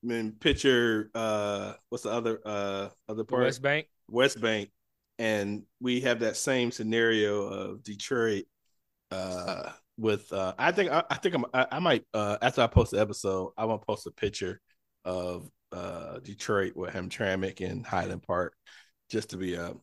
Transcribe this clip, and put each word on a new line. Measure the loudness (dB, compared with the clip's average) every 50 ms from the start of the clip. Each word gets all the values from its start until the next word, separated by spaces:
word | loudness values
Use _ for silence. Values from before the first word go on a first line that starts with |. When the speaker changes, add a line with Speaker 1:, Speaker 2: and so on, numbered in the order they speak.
| -2 -2
Speaker 1:
and | -2 -2 -2 -4 -6 0
picture, | 2 2 2 4 6 6 6 6 6 4 2 2 0 -2 _
uh, | -4 -2 0 0 0 0 0 -2 -2 -4 -6 -10 -12 _ _
what's | -10 -6
the | -4 -2
other, | -2 0 0 -2 -2 -2 -4
uh, | -6 -4 -2 -2 -2 -2 -4 -6 -6 -10 _ _ -8
other | -6 -6
Speaker 2:
The | -4
Speaker 1:
part? | -2 2 2 2
Speaker 2:
West | 2 2 0
Bank. | 0 0 0 0 -2 _ _ _ _ -4
Speaker 1:
West | 2 4 4 4 4 2
Bank, | 0 2 2 2 -2 -6 _ _ _ _ _ _ _ _ _ -2
and | 0 2 2 2 0 0 -4 -6 -8 _ _ _
we | -2 0 0 2
have | 2 2 2 2
that | 2 -2 0
same | -2 0 0 2 2 2 0
scenario | -2 -4 -2 0 2 4 4 4 6 4 4 4 2 0 -2
of | -2 -4 -6 -6 -8 -8 -10 -12
Detroit, | -12 -12 -10 -6 -2 0 2 2 2 2 0 -2 _ _ _ _ _ _ _ _ _ _ _ _ _
uh, | -8 -6 -6 -4 -6 -6 -4 -6 -6 -6 -8 -10 -12 -14 _ _ _
with, | -2 2 2 2 2 -2 -6
uh, | -4 -2 -2 -4 -2 0
I | 0 2
think, | 2 2 0 2
I, | 2 2 2 2
I | -2
think | 0 0 0 0
I'm, | 0 -2 0 2
I, | 2 2 2
I | 0 0
might, | 4 4 4 4 2 _
uh, | -2 -2 0 0 0 2
after | 2 2 4 4
I | 2
post | 6 6 4 4 6
the | 4 2
episode, | 2 2 0 -4 -2 -2 0 0 -2 -6 -4
I | -4 -2
wanna | -2 -2 -2 -2
post | -6 -6 -6 -6 -14
a |
picture | -8 -4 -4 -4 -2 -4 -6 -6 -6 -8 _ _ _ _ _ _ _ _ _
of, | -6 -4 -4 -4 -4 -6 -8 -10 -14 _ _ _ _
uh, | -12 -10 -8 -8 -8 -10 -10 -12 -12 -14
Detroit | -14 -14 -14 -12 -4 0 2 2 2 0 -2
with | -6 -8 -6
Hamtramck | -6 -6 -6 -6 -6 -2 0 0 0 0 -2 -4 -4 -4 -6
and | -6 -6 -6 -6
Highland | -2 -2 -2 -2 -2 -6 -8 -4
Park, | -2 -2 -2 -2 -2 _ _ _ -20 -20 -20 -20 _ _ _ _ _
just | -4 -4 -4 -4
to | -8
be | -6 -4 -4 -4
a | -4 -6 -8 -10 -12